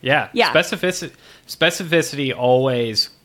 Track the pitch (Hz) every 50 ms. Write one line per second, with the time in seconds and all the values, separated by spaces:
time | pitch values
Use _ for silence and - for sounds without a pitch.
0 | - 127 139 151 110 - - - 226 165 120 160 170 - - 185 - 180 180 -
1 | - 139 - _ _ - - - _ _ - - 160 165 170 - 196 165 165 165
2 | 151 - - 139 143 131 123 - 123 123 127 127 131 131 127 120 120 117 110 104
3 | - - _ _ _